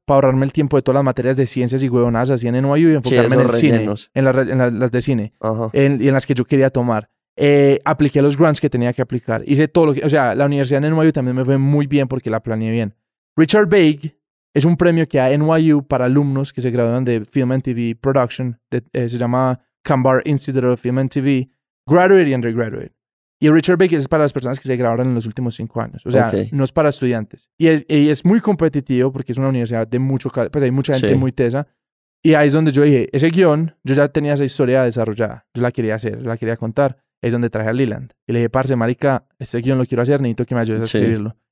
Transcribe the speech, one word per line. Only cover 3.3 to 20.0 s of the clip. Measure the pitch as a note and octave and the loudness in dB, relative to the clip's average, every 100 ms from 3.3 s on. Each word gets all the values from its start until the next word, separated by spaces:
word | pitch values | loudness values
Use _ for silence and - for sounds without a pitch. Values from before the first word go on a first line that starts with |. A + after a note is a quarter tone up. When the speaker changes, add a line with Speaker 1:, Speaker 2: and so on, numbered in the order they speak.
| - | 4
Speaker 1:
en | |
Speaker 2:
esos | B2 A#2 | 2 4
Speaker 1:
el | |
cine, | - A#2+ | 4 2
Speaker 2:
rellenos. | G#2 G#2 - | 0 -6 -8
Speaker 1:
en | C3+ C3+ | 0 0
la | |
re-, | B2+ A2+ | 2 0
en | C3 | 0
la, | B2 | 0
las | A2+ B2+ | 0 -2
de | B2 | -2
cine, | C#3+ B2 G#2 _ | -2 -2 -4 _
Speaker 2:
Ajá. | A2 A2 A2 | -6 -4 -2
Speaker 1:
en, | C#3 C#3 C3+ | 0 2 2
y | C3+ | 0
en | |
las | C3+ - | 0 0
que | B2+ | -2
yo | - | 0
quería | C#3 C3+ | 2 2
tomar. | C3 A#2+ A2 G#2+ _ _ - | 0 -2 -2 -6 _ _ -2
Eh, | C#3+ C#3+ C#3 C3+ D3+ | 2 4 4 2 0
apliqué | D#3 D3 D3 | 0 0 2
los | C#3+ C#3+ | 2 2
grants | D#3+ D3 | 2 2
que | D3+ | -2
tenía | B2 A#2+ | -2 -2
que | A#2+ | -2
aplicar. | B2+ B2 - A2+ - | -4 -6 -4 -6 -2
Hice | C#3+ D3+ | 0 2
todo | E3+ D#3 | 2 2
lo | |
que... | C3 D3+ | 2 0
o | |
sea, | D3 B2 G#2 | 0 0 0
la | C#3+ | 0
universidad | C#3+ C3 C#3 | 0 0 0
en | D3+ | 0
N | D#3+ D#3 | 2 2
Y | |
U | |
también | D3 B2+ B2+ | 0 -2 -2
me | B2+ | 0
fue | C#3 | 0
muy | C#3 D3 C#3+ | 2 0 0
bien | C#3+ C3 | -2 -2
porque | C3 A2+ | -4 -4
la | A2 | -6
planeé | A#2+ A2 A2 | -4 -4 -2
bien. | A#2 G#2+ - _ _ _ - | -2 -4 -8 _ _ _ 0
Richard | D#3+ G#3+ G3+ | 2 2 4
Veig | G3+ D#3+ D3 D#3 _ _ _ _ | 4 4 2 -6 _ _ _ _
es | C#3+ D#3 | 0 2
un | E3+ | 2
premio | F3 E3 D#3 | 2 2 0
que | C#3 | 0
da | B2+ | 2
N | D3 D3+ D#3+ | 2 2 2
Y | E3 | 2
U | D3 C#3 | 2 0
para | C3 B2+ | -2 0
alumnos | C#3+ C#3+ C3+ C#3 | 0 0 -2 -6
que | - | -6
se | B2 | -4
gradúan | A#2+ A#2 B2 B2+ | -2 0 0 -2
de | A#2 G#2 | -4 -4
Film | C#3 B2 | -4 -2
and | C3 | -2
T | C3 | -4
V | A#2 A#2 A2+ | -4 -4 -4
Production, | C3+ C3+ B2 - B2+ A#2 - | -2 0 0 -4 -10 -10 -8
de, | B2 - | -8 -6
eh, | B2+ A#2 | -6 -4
se | A#2+ | -4
llama | A#2+ B2+ C3 B2 _ _ | -2 0 -2 -4 _ _
Kambar | - C3+ | -2 0